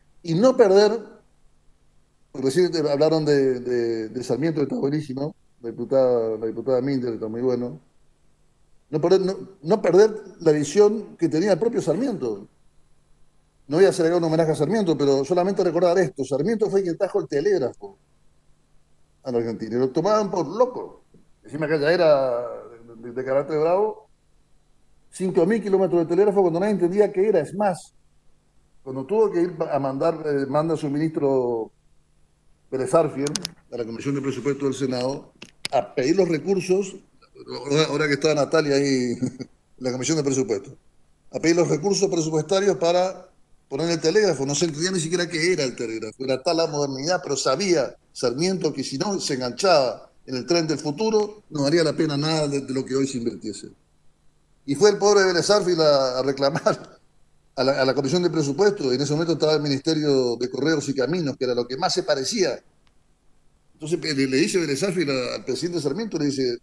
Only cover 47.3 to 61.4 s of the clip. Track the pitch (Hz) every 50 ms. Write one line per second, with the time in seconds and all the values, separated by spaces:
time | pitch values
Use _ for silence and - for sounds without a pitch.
47.3 | 139 131 - 143 135 143 202 180 175 151 120 104 - - _ _ _ - 175 -
48.3 | 120 139 175 190 190 165 156 151 - 139 123 - 139 135 - 208 196 156 - -
49.3 | 147 127 127 123 117 - 196 190 170 147 131 120 98 - - - _ _ _ -
50.3 | 131 123 117 - 175 175 165 156 151 - 156 151 143 151 220 220 214 214 208 208
51.3 | - - - _ 156 147 139 143 165 175 160 147 - - 160 156 143 139 147 156
52.3 | 160 156 151 143 139 139 123 123 127 135 127 127 131 135 135 131 - 120 117 113
53.3 | 101 - - 107 101 - - - - _ _ _ _ _ _ - _ _ _ _
54.3 | _ _ _ _ _ _ _ 139 139 139 202 208 202 165 196 208 202 202 190 185
55.3 | 175 170 160 - 208 208 180 180 180 160 156 147 143 135 135 127 123 131 131 139
56.3 | 135 135 139 139 - 147 - - 151 - - - - - _ _ _ _ _ _
57.3 | _ _ _ _ _ 131 127 135 143 143 131 131 127 143 135 131 175 180 175 170
58.3 | 156 160 143 139 135 147 202 208 202 - 147 127 123 135 143 147 - 156 170 165
59.3 | 160 - 156 151 156 151 147 147 139 135 - 160 160 156 151 147 139 131 123 120
60.3 | 117 117 123 123 - - 139 160 160 147 - 139 131 135 123 135 175 185 160 135
61.3 | 123 -